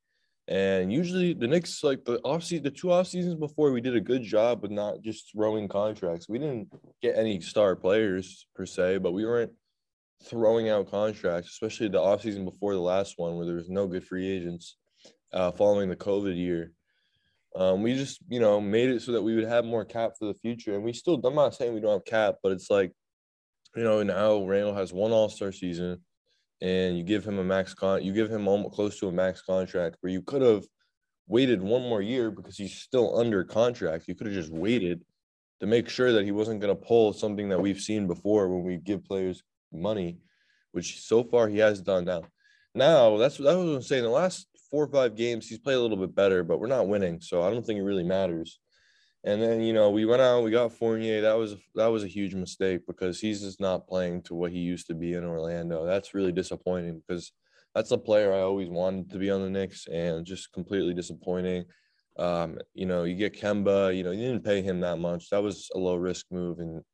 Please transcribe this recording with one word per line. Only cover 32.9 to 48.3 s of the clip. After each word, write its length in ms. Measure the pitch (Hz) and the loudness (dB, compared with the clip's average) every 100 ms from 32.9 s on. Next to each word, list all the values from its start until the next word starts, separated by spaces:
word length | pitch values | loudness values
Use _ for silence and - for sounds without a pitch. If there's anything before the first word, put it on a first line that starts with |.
| 127 110 110 | 2 2 2
under 260 | 120 101 | 2 0
contract. 640 | 85 107 123 120 87 82 - | 0 0 0 0 -4 -4 -8
You 60 | |
could 120 | 90 113 | -10 -6
have 100 | 98 | -6
just 160 | 78 | -6
waited 500 | 80 95 120 87 87 - _ _ _ _ - | -4 0 0 0 -4 -8 _ _ _ _ -8
to 60 | 98 | 0
make 220 | 117 117 | 2 2
sure 220 | - 127 | 0 4
that 120 | 110 | 4
he 80 | 101 | 2
wasn't 300 | 101 110 107 | 0 -2 -2
gonna 120 | 101 | -2
pull 380 | 92 - 117 107 | -2 2 4 4
something 380 | 95 107 104 101 | 2 -4 -2 -2
that 100 | 90 | 0
we've 200 | 98 95 | 0 -2
seen 260 | - 107 95 | -4 -2 -2
before 420 | 85 101 104 95 | -2 2 2 2
when 160 | 92 | 0
we 140 | 90 90 | -4 -6
give 260 | 87 98 | -4 -6
players 380 | 87 98 92 90 _ _ _ | -4 -4 -4 -6 _ _ _
money, 460 | 80 95 107 87 87 _ _ _ _ _ | -8 -4 -4 -4 -8 _ _ _ _ _
which 300 | 90 85 - | -10 -8 -10
so 220 | - 113 | 0 2
far 240 | 120 120 107 | 4 2 2
he 100 | 104 | 4
has 220 | 110 101 | 4 4
done 220 | 90 92 87 | 0 0 0
now. 160 | 87 - _ _ _ _ | -4 -8 _ _ _ _
Now, 440 | 110 143 156 117 107 | 2 6 8 8 6
that's, 180 | 131 - | 2 2
that's 200 | 139 180 | 2 4
what 100 | 175 | 2
I'm 160 | 139 | -2
saying. 220 | - 135 | -2 0
The 40 | 117 | 2
last 380 | 131 185 - - _ _ | 2 0 -4 -16 _ _
four 140 | 147 | -2
or 40 | 143 | 2
five 260 | 135 127 | 2 2
games, 340 | 107 117 113 - | 2 -2 -2 -6
he's 100 | 110 | -8
played 180 | 139 131 | 0 2
a 40 | |
little 160 | 117 101 | 2 0
bit 180 | 95 | -2
better, 280 | 92 98 92 | 4 4 4
but 160 | 85 80 | 2 0
we're 80 | 110 | 0
not 200 | 131 95 | 2 2
winning, 320 | 104 92 82 | 2 0 -4
so 220 | - 87 | -4 0
I 80 | 90 | 0
don't 160 | 120 117 | 0 -4
think 140 | 104 | -2
it 40 | |
really 180 | 98 98 | -2 0
matters. 580 | 87 95 95 | 0 0 0